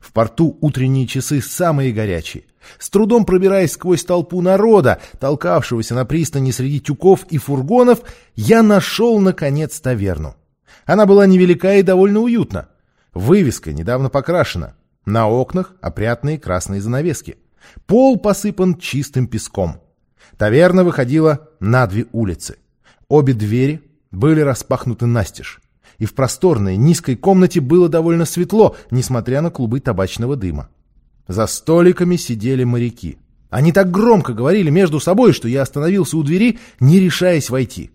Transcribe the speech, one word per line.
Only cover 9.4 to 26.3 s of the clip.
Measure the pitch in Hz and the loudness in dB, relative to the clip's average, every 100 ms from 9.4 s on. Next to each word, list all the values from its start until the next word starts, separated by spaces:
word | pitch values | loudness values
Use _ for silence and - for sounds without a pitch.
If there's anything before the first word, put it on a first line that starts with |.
| 147 139 156 - | -4 -4 -6 -6
таверну. | 131 123 98 82 76 - _ _ _ _ | -6 -4 -4 -4 -8 -12 _ _ _ _
Она | - 180 202 | -2 2 6
была | 196 196 | 6 6
невелика | 185 180 175 185 202 | 6 4 2 2 2
и | |
довольно | 185 185 196 208 | 2 4 2 2
уютна. | 240 233 175 92 - _ _ _ _ | 0 -2 -2 -8 -12 _ _ _ _
Вывеска | - 101 202 151 - - | -6 2 2 2 -2 -10
недавно | 73 82 123 135 | -8 -4 -4 -2
покрашена. | 143 135 175 151 90 71 - _ _ | -4 -2 -2 -2 -4 -10 -16 _ _
На | - 110 110 | -4 0 0
окнах | 120 131 180 180 _ | 0 -2 -4 -6 _
опрятные | 92 - 107 120 139 156 | -12 -6 -4 -4 -4 -6
красные | - 90 - 98 | -6 -6 -4 -8
занавески. | 104 123 170 143 - - _ _ _ - _ | -6 -4 -4 -6 -10 -20 _ _ _ -20 _
Пол | 208 269 233 | 2 4 2
посыпан | 208 196 208 180 185 175 | -2 -2 -4 -2 -2 -2
чистым | - 131 139 - 123 | -4 -6 -4 -4 -4
песком. | 110 - - 87 80 _ _ _ _ _ _ | -6 -8 -6 -6 -6 _ _ _ _ _ _
Таверна | 104 123 180 180 | 0 4 4 4
выходила | 175 156 123 151 156 147 - _ | 2 0 -2 2 2 0 -6 _
на | 95 127 120 | 0 2 0
две | 101 120 | -2 -6
улицы. | 113 107 85 - - _ _ _ _ _ | -4 -6 -6 -12 -18 _ _ _ _ _
Обе | 147 135 | 2 2
двери | 120 107 117 135 156 _ _ _ | 0 -2 0 -2 -4 _ _ _
были | 92 139 156 | -2 0 2
распахнуты | 143 123 - 127 - 110 120 | 0 -2 -4 -6 -4 -4 -2
настежь. | 120 95 - - - _ _ _ _ | -2 -4 -8 -20 -20 _ _ _ _
И | |
в | 107 | -10
просторной, | - 131 | -4 -4